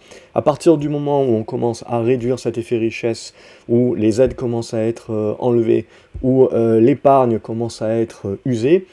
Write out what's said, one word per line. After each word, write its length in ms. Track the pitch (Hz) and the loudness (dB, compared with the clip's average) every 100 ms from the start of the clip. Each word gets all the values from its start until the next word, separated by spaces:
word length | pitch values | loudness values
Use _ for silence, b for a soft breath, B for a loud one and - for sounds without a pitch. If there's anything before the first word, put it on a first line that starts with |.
| B B B | B B B
À 80 | - | -2
partir 340 | - 143 170 151 | 0 2 2 2
du 140 | 147 | 2
moment 340 | 147 143 143 | -4 -2 0
où 60 | 135 | 2
on 120 | 110 | 0
commence 400 | 110 123 120 110 - | -2 -4 -4 -4 -4
à 100 | 120 | -2
réduire 380 | 117 131 117 127 | 0 0 0 -4
cet 200 | 123 113 | -4 -6
effet 180 | 110 120 | -4 -2
richesse, 560 | 113 - 120 113 - B B B - | -2 -2 -4 -4 -10 B B B -2
où 260 | 120 123 | 0 2
les 260 | - 107 110 | 0 0 2
aides 140 | 127 - | 2 0
commencent 380 | 131 117 117 | -6 -4 -4
à 80 | 113 | -4
être, 300 | 110 117 - | -4 -4 -6
euh, 220 | 107 107 107 | -4 -4 -2
enlevées, 480 | 123 120 113 117 110 b b - | 0 0 2 0 -2 b b -6
où, 220 | 131 131 | 0 4
euh, 340 | 131 110 113 113 | 4 2 2 4
l'épargne 600 | 117 139 143 135 127 110 | 4 4 4 4 4 0
commence 420 | - 113 117 - | -4 -6 -6 -6
à 160 | 110 113 | -4 -2
être, 320 | 113 - 104 | -2 -6 -8
euh, 120 | 98 | -6
usée, 420 | - 120 120 180 185 | -4 -2 2 2 0